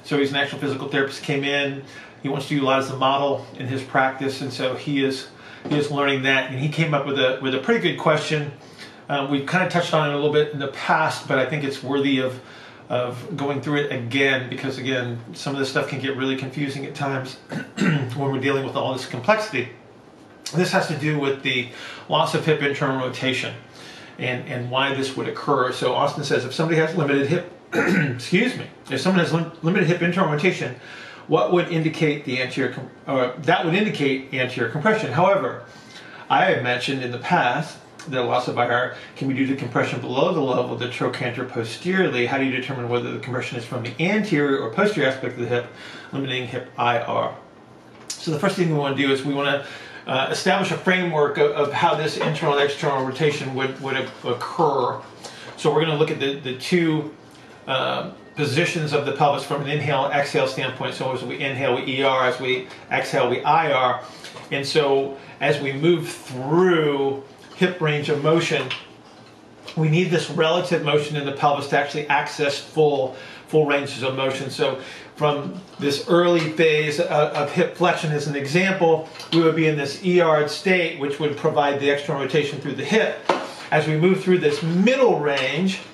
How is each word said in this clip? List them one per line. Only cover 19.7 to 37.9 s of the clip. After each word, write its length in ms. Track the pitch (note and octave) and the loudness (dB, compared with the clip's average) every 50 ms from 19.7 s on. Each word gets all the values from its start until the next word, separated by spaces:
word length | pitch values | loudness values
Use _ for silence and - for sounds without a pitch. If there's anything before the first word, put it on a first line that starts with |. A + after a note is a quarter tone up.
| - - - - - - - - - - - - - - - - - | -10 -18 -20 -20 -20 -20 -20 -20 -20 -20 -20 -20 -20 -16 -14 -4 0
This 180 | D#3+ F3+ E3+ | 2 2 4
has 160 | - F3+ - | 2 2 2
to 80 | - D#3 | 2 -2
do 200 | B2+ C3 D3+ D3+ | -2 0 0 0
with 240 | D3 C#3 C3+ C#3 C3+ | 2 0 0 -2 0
the 280 | - C#3 B2+ B2+ A#2+ A#2 - - - - - - - - | -2 0 0 0 -2 -4 -8 -14 -14 -14 -14 -16 -6 0
loss 260 | C#3 D3+ D#3+ D#3 - | 2 2 2 2 2
of 100 | D#3 - | 0 4
hip 160 | D#3+ D3+ C#3+ | 4 2 2
internal 360 | C#3+ C#3+ C#3 - C#3+ C3+ C3 C3 B2+ | 2 -2 0 0 0 0 0 0 -2
rotation 480 | B2+ A#2+ - B2+ C3 B2+ B2 - A2+ A2+ - - - - - - - - - - - - - | -4 -4 -2 -2 -2 -2 -2 -4 -6 -10 -12 -16 -20 -20 -20 -20 -18 -18 -18 -20 -18 -12 -6
and, 280 | - B2 B2 B2 - | -4 -4 -4 -4 -6
and 220 | - B2+ B2 A#2+ B2 | -6 -6 -6 -6 -2
why 240 | B2+ C3 C3+ C#3 C3+ | 0 0 0 0 0
this 240 | C3+ C3+ - - | -2 -2 -4 -2
would 100 | A#2+ A2+ | -4 -4
occur. 440 | - - - - - C#3+ C3+ B2 B2 | -4 -6 -6 0 0 2 2 2 0
So 220 | A#2+ - - B2 G#2 | -2 0 0 0 2
Austin 300 | B2 C#3 C#3+ - - C#3+ | 2 0 0 0 -2 -2
says, 220 | - D3+ - A#2+ | 0 0 0 0
"If 80 | - - | -2 -2
somebody 260 | - D#3+ D#3+ E3+ D#3 | -2 0 2 4 2
has 160 | D#3+ D#3 - | 2 2 2
limited 320 | F3+ C#3+ C#3 C#3 C#3 C#3 | 0 2 2 2 2 2
hip," 240 | B2+ E3 F3+ - - - - | 2 0 0 -2 -6 -14 -20
<clears throat> 120 | - - - | -14 -4 -2
excuse 840 | - - - - F#3 D3+ C3+ A#2+ A#2 - - - F#3 A#3+ B3+ C4 | 0 2 4 4 4 2 0 -2 -6 -4 0 2 2 2 2 -2
me, 120 | - - - - - - - | -4 -10 -12 -14 -20 -10 -6
"if 100 | C3+ C3 | -4 -2
someone 220 | - F#3 F#3+ F3+ E3 | 0 2 2 2 2
has 100 | D3+ D#3 | 2 2
lim-, 180 | E3+ E3 - - - - | 0 -2 -2 -8 -4 -2
limited 240 | E3 G3 G3+ F#3 | 0 2 2 4
hip 140 | D3+ F3 E3+ | 2 2 2
internal 300 | E3+ F3 E3+ F#3 E3+ D3+ | 2 0 2 2 2 2
rotation, 440 | D3+ D3 E3+ F#3 D#3+ - D#3 B2 B2 - - - - - - - - - - | 2 2 2 2 0 0 -4 -6 -6 -10 -14 -18 -16 -16 -16 -16 -18 -18 -2
what 260 | - D3+ E3 - - F#3 | 2 2 4 4 4 4
would 160 | F3 E3+ - | 2 2 2
indicate 560 | E3+ D#3+ D#3 D#3 D3+ - E3 D3+ C#3+ D3 - | 0 0 0 0 0 2 0 0 0 -2 -4
the 160 | C#3 B2+ B2+ | -4 -4 -2
anterior 320 | B2+ B2 - C#3 B2+ A#2+ - | -4 -4 -2 -2 -2 -2 -2
com-, 180 | - B2+ - - - - | -6 -12 -14 -16 -16 -6
or 260 | - C#3 C3 B2 B2 - - | -2 0 0 0 0 -2 -2
that 260 | - D#3+ E3 - - | 2 2 2 4 2
would 80 | D#3+ E3 | 0 2
indicate 580 | G3+ G#3+ G#3+ D#3 - C#3+ C3+ C3 C3 - - - | 2 2 0 0 0 0 0 0 0 -4 -6 -4
anterior 360 | C3 B2+ A#2+ - C3 A#2+ A2+ | -4 -2 -2 -2 -2 -4 -2
compression. 420 | - D#3 - G#3+ G#3+ D3 - B2+ | -2 0 2 2 2 2 0 0
However, 520 | B2 D#3 F3+ G3 G3 F#3+ - - - - - - - - - - - - - - - - - - | 2 4 4 4 4 4 0 -2 -6 -8 -14 -16 -20 -20 -20 -20 -20 -20 -20 -18 -18 -18 -4 0
I 160 | C3+ C#3 - | 2 4 4
have 160 | - A#2+ - | 4 2 0
mentioned 400 | B2 B2 A#2+ B2 - - C3+ C3 | 0 -2 -2 -2 -2 -4 -4 -4
in 100 | B2+ A#2+ | -4 -6
the 60 | B2 | -6
past 600 | A#2+ - - F3 F3 B2 B2 A#2+ - D#3+ - - - - - | -6 -2 0 2 2 2 2 0 -2 -4 -6 -10 -18 -20 -20